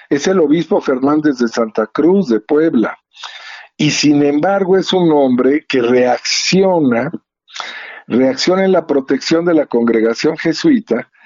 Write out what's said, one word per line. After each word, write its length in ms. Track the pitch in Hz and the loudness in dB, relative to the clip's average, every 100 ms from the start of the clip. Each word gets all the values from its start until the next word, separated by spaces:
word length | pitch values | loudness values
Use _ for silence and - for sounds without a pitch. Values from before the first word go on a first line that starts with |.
| - | -6
es 180 | 143 185 | -4 0
el 120 | 190 | 0
obispo 400 | 147 165 151 196 | 2 0 0 -2
Fernández 600 | 147 127 139 151 151 127 | -2 -2 0 0 0 0
de 80 | 117 | -2
Santa 400 | - 110 113 107 | -2 -2 -2 -4
Cruz 420 | - 160 196 156 | 0 2 2 0
de 100 | 107 | -2
Puebla. 580 | - 151 165 127 104 - _ - - - - - - - | 0 0 2 0 -2 -6 _ -20 -20 -18 -20 -20 -20 -4
Y 160 | 151 | -2
sin 320 | - 147 143 | 0 2 2
embargo 540 | 143 147 180 196 185 190 | 2 0 0 0 2 0
es 160 | - | 0
un 180 | 185 170 | 0 2
hombre 540 | 147 135 123 127 147 - | 4 2 2 2 0 -2
que 140 | 135 | -2
reacciona, 1300 | 117 123 123 - - - - 185 190 175 135 117 143 - - _ _ - - - - - - | 2 2 2 0 -4 -4 0 2 2 2 2 0 -4 -8 -16 _ _ -16 -14 -16 -18 -20 -4
reacciona 560 | 113 131 131 - 185 | 0 0 0 0 0
en 80 | 190 | 2
la 160 | 180 160 | 0 0
protección 560 | 139 135 135 - 165 | -2 0 -4 0 0
de 120 | 175 156 | 2 0
la 100 | 131 | 0
congregación 720 | 120 117 113 113 113 151 160 | 0 0 2 0 0 -2 -2
jesuita 720 | 170 151 170 120 - 117 - _ | -4 0 2 2 0 -4 -6 _